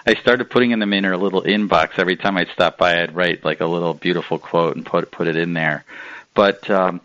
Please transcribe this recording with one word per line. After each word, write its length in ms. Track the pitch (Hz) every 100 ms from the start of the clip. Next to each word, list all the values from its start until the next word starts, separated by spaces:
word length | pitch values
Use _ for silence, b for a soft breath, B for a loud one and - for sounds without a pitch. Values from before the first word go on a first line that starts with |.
| -
I 80 |
started 340 | 107 - 123 117
putting 280 | 123 123 117
them 140 | 104
in 120 | 101
her 120 | 98 90
little 260 | 98 92
inbox. 560 | - 104 101 85 78 -
Every 180 | 90 90
time 200 | 101 95
I'd 120 | 85
stop 280 | - 87 -
by, 240 | 90 85
I'd 120 | 85
write, 300 | 80 90 85
like, 160 | - 78
a 60 | 85
little 280 | 85 85
beautiful 440 | 76 87 87 - 80
quote 380 | - 87 82 -
and 100 | 78
put, 240 | 87 82
put 160 | - 85
it 100 | 80
in 180 | 85
there. 300 | 85 80 73 - B B B B
But, 340 | - 101 101 -
um, 300 | 98 92 87